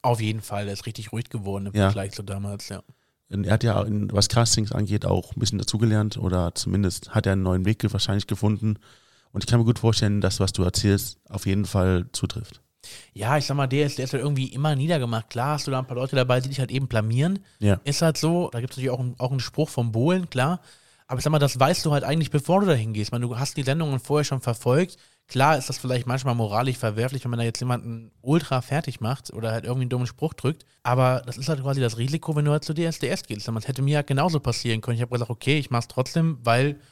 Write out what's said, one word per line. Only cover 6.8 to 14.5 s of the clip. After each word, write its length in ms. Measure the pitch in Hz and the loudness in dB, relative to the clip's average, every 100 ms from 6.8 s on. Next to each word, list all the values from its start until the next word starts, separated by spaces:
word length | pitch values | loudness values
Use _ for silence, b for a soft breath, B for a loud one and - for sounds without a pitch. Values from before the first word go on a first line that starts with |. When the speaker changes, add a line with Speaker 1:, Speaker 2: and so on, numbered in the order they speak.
| 95 - - | 0 -2 -2
Speaker 2:
hat 120 | 110 101 | 0 2
er 60 | |
einen 100 | 95 | 2
neuen 240 | 92 92 92 | 2 2 2
Weg 120 | 113 | 2
ge-, 140 | 110 | 0
wahrscheinlich 340 | 98 - 101 - | 0 0 -2 -2
gefunden. 520 | 101 104 104 107 107 b b b b b | 0 0 2 0 -2 b b b b b
Und 120 | - | -6
ich 60 | - | 2
kann 80 | 117 | 4
mir 80 | 113 | 4
gut 120 | 123 | 4
vorstellen, 440 | 113 110 104 101 | 4 4 2 2
dass, 180 | 95 - | 0 2
was 120 | 95 | 0
du 100 | - | 2
erzählst, 560 | 90 - 104 98 - - - | 0 2 2 2 0 -12 -12
auf 160 | 101 | -6
jeden 220 | 101 98 95 | -2 0 0
Fall 400 | 101 92 90 87 | 2 4 2 0
zutrifft. 480 | - 98 110 - - _ _ B B B | -4 -4 -6 -12 -16 _ _ B B B
Speaker 1:
Ja, 240 | - 110 147 | -6 0 0
ich 80 | 143 | 0
sag 100 | 143 | 0
mal, 100 | 135 | 0
der 200 | 135 147 | 2 0
ist, 120 | 147 | -2
der 60 | 131 | -4
ist 60 | |
halt 100 | 131 | -2
irgendwie 240 | 139 139 | -2 0
immer 280 | 131 | -2